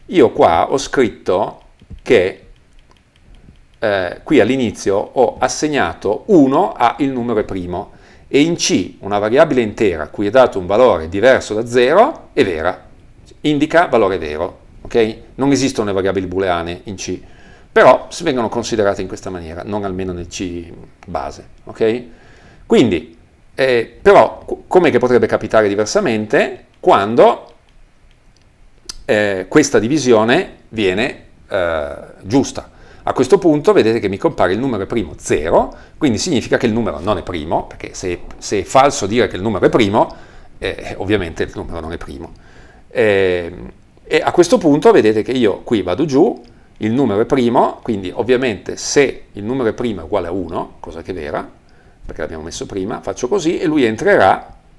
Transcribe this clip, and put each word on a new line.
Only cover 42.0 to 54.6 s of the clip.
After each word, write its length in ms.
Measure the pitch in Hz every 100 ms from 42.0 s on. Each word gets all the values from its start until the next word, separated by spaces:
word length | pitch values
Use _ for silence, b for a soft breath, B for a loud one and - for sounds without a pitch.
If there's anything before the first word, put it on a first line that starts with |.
| - 69 82 - b b b b b
Ehm, 840 | - 110 98 95 90 85 87 60 - _ _
e 160 | - -
a 120 | -
questo 260 | - 170 254
punto 340 | 160 143 233
vedete 300 | 190 107 110
che 100 | 104
io 280 | 127 107 -
qui 240 | - 117
vado 220 | 87 90 156
giù, 360 | 131 220 - - b b b
il 140 | 110
numero 300 | 123 127 101
è 40 | 117
primo, 560 | 139 120 131 208 -
quindi 280 | - 101 92
ovviamente 640 | - 107 127 131 90 - 104
se 480 | - - 131 - -
il 100 | 104
numero 260 | 104 135 113
è 40 |
primo 280 | - 120 95
è 20 | 80
uguale 220 | 101 85
a 40 |
uno, 460 | 95 85 95 - -
cosa 220 | - 82
che 100 | 80
è 20 |
vera, 480 | 92 73 - - - b b b b -
perché 160 | -
l'abbiamo 220 | 78 80
messo 220 | 80 - -
prima, 340 | 101 95 -
faccio 280 | - 92 123
così 300 | 208 156 190
e 60 | 170
lui 200 | 151 113
entrerà, 720 | 110 180 175 98 - - -